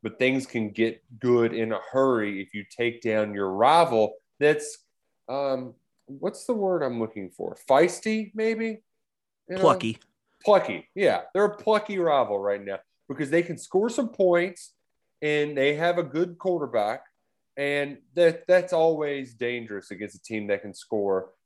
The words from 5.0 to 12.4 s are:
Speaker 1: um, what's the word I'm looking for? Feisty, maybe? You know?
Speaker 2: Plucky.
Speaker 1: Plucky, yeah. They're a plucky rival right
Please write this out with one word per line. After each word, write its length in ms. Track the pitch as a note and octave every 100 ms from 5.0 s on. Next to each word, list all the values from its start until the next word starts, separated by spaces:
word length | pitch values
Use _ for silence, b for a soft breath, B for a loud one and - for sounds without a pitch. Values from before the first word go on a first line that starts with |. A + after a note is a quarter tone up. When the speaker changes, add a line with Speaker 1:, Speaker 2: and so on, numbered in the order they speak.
| _ _ -
Speaker 1:
um, 440 | C3+ C#3 C3 B2 - _ _ -
what's 400 | C#3 F3 G#3 -
the 80 |
word 280 | A3+ F#3+ F3
I'm 180 | C3+ A#2+
looking 300 | A2 G#2 F#2
for? 280 | - F2 - -
Feisty, 600 | C3+ F3 - A3 A3 G3+
maybe? 480 | G#3+ A3 A3 A3+ G#3+ _ _ _ _ _ _ -
You 60 | F#3
know? 40 |
Speaker 2:
Plucky. 380 | F#3 F#3 A#2 A2 _ _ _ _ G3+
Speaker 1:
Plucky, 440 | F#3+ - F2 - F#3+
yeah. 260 | F3 F#2 -
They're 120 | F#3 G#3
a 100 | G#3
plucky 440 | - G#3+ G#3+ G3
rival 400 | E3+ C#3+ G#2+
right 240 | G2+